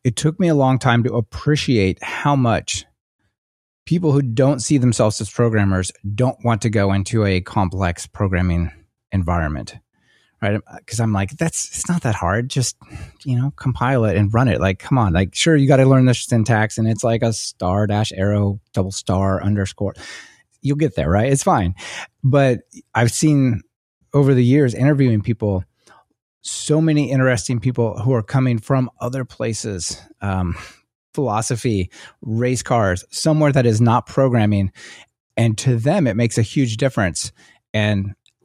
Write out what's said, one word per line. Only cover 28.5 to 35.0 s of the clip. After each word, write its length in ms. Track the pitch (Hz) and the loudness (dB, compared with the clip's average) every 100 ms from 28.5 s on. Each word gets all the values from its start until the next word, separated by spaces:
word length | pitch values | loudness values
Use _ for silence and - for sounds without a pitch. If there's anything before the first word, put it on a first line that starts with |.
| 117 | 0
from 320 | - 135 127 - | 0 -2 -2 -6
other 240 | 123 131 | -8 -6
places, 760 | 123 - 117 107 113 92 - - - _ | -8 -6 -6 -6 -6 -8 -8 -12 -18 _
um, 360 | 101 92 87 82 - - _ _ _ | -4 -2 -2 -6 -12 -20 _ _ _
philosophy, 760 | - 127 107 - 120 127 101 90 - - _ | -6 -2 -2 -2 -4 -2 -2 -4 -8 -20 _
race 400 | - 110 123 127 | -6 -2 -2 -2
cars, 420 | - 120 98 90 - | 0 2 2 0 -6
somewhere 400 | - 160 151 151 | -4 0 2 2
that 160 | 135 120 | 4 2
is 140 | 107 | 4
not 260 | 117 120 - | 4 2 0
programming. 640 | - 135 120 104 101 95 - - - | 0 2 2 2 2 -2 -6 -20 -20